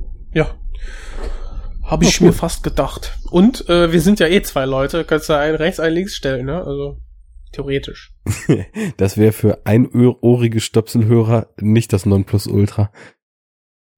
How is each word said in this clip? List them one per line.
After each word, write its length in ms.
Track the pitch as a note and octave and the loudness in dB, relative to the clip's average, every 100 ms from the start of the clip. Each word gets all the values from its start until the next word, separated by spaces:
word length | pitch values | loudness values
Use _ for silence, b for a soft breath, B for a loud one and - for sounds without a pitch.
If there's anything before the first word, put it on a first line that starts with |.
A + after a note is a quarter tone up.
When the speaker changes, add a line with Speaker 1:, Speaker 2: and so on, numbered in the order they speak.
| - - - | -6 -12 -4
Speaker 1:
Ja. 220 | - - - - - B B B B B B B B B B | -2 -2 -4 -10 -8 B B B B B B B B B B
Hab 220 | - D#3+ | -4 2
ich 160 | F3 - | 2 6
Speaker 2:
Oh, 40 | |
Speaker 1:
mir 60 | F3 | 4
Speaker 2:
cool. 60 | E3 | 4
Speaker 1:
fast 260 | E3 - | -2 -4
gedacht. 560 | D3+ - C#3 - - - - | -4 -2 -4 -6 -10 -10 -2
Und, 360 | F3 G#3+ - - | 4 4 2 0
äh, 220 | F3 E3+ | 2 4
wir 100 | E3+ | 4
sind 200 | E3 G#3 | 4 4
ja 80 | E3 | 4
eh 120 | F#3+ | 2
zwei 220 | - C#3+ | 0 -2
Leute, 400 | C3 C3+ C#3 E3+ | -2 0 -2 -2
kannst 240 | D#3 D#3 D3+ | -2 -2 0
du 80 | D3+ | 0
einen 200 | D3+ D#3 | 0 0
rechts, 240 | D#3+ F#3 | -2 -2
einen 160 | D#3+ E3 | -2 0
links 180 | G3 | -4
stellen, 320 | - C#3 C3 C3 | -6 -4 -4 -4
ne? 160 | E3+ | -6
Also, 360 | D3 C#3 C#3+ C#3 - - - - - | -6 -8 -8 -12 -18 -20 -20 -20 -16
theoretisch. 640 | - C#3 C#3 - - - - | -10 -4 -4 -6 -14 -20 -10
Speaker 2:
<laughs> 720 | - - - A2+ F#2+ G#3+ G3+ - | -6 -4 0 -2 -2 -6 -6 -2
Das 220 | G2 G#2+ | -2 2
wär 140 | A2 | 2
für 340 | - G#2+ - - | 4 0 0 2
einohrige 960 | A2 - A#2+ B2 - A#2 A#2+ A#2 A2 | 2 2 4 2 4 2 4 2 -2
Stöpselhörer 880 | - A2+ - A#2+ A2 A#2 A2 A#2 - - | -2 0 0 2 4 4 4 0 -2 -4
nicht 320 | G#2 A2 - | 2 2 2
das 140 | G2 G2+ | 0 2
Nonplusultra. 880 | G2 G2 G2+ - G2+ G2+ - G#2 - B B _ _ _ _ _ _ _ | 2 2 -2 0 0 2 0 -2 -4 B B _ _ _ _ _ _ _